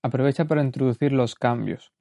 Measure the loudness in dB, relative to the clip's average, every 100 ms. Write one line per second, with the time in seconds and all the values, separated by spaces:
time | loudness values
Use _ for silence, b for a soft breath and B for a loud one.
0 | -2 0 0 0 0 2 0 0 0 0
1 | 0 2 0 0 -2 -2 -4 -8 -12 _